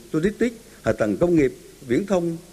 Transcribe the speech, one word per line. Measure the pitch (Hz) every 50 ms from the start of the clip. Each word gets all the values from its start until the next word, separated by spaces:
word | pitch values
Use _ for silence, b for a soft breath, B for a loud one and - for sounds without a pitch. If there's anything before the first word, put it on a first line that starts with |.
| - -
logistics, | - 156 160 208 202 - 226 247 240 - B B B B
hạ | B 117
tầng | 110 - 117 107 101 -
công | 170 175 175
nghiệp, | 160 139 123 - - - - - - - 127
viễn | 117 156 202
thông, | 196 202 180 170 170 165 165 - -